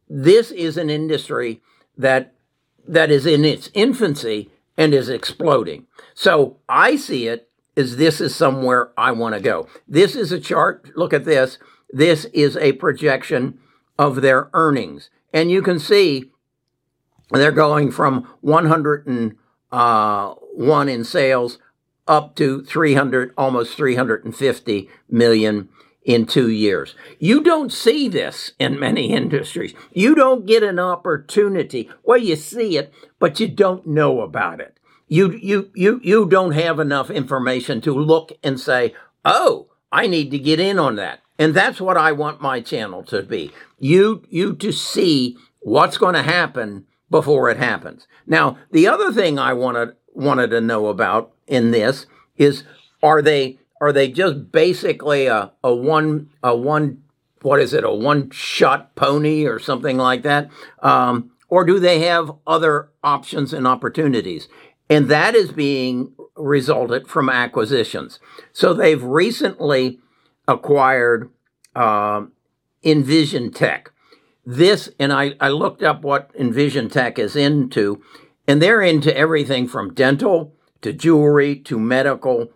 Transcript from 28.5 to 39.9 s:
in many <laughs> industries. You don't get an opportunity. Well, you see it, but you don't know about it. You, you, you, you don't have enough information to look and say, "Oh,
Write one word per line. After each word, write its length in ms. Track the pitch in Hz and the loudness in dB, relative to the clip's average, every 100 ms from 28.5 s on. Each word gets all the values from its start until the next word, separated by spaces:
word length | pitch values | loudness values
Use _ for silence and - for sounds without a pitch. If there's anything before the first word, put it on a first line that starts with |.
| - | -6
in 220 | 135 139 | -4 -2
many 340 | 131 - 113 | -2 -2 -2
<laughs> 0 | |
industries. 600 | 110 - 147 - 120 101 - - | -2 -2 -4 -4 -10 -10 -14 -8
You 220 | 175 220 311 | 0 4 6
don't 320 | 262 262 190 | 4 2 2
get 160 | 226 | 2
an 160 | 208 180 | 2 0
opportunity. 1080 | 180 175 185 147 - 202 202 190 - 127 113 - | -2 -4 -4 -6 -2 0 2 0 -4 -8 -10 -4
Well, 140 | 208 240 | 2 2
you 180 | 214 151 | 2 -2
see 420 | - 226 220 151 | -4 -6 -2 -2
it, 140 | - _ - _ | -4 _ -20 _
but 200 | 175 - | -2 -2
you 80 | 220 | -2
don't 380 | 147 190 185 170 | 0 0 0 -2
know 360 | 151 143 123 | 0 2 0
about 380 | 98 110 90 80 | -4 -6 -6 -8
it. 200 | - _ _ _ - | -16 _ _ _ -2
You, 240 | 160 190 | 2 2
you, 360 | 226 196 202 196 - | 0 -4 -4 -4 0
you, 240 | 190 247 | 0 0
you 220 | 175 214 190 | 2 2 4
don't 260 | 190 185 | 2 2
have 260 | 147 170 156 | 0 -2 -2
enough 320 | 147 139 131 | -2 -2 -4
information 680 | 151 127 135 123 127 127 117 | -6 -4 -4 -2 -4 -4 -4
to 120 | 151 | -2
look 380 | 135 151 160 - - | 0 2 2 0 -8
and 160 | 143 131 | -6 -6
say, 360 | 147 127 117 - - _ | -2 0 -2 -4 -20 _
"Oh, 440 | 147 220 330 65 - _ _ | -2 2 0 -2 -8 _ _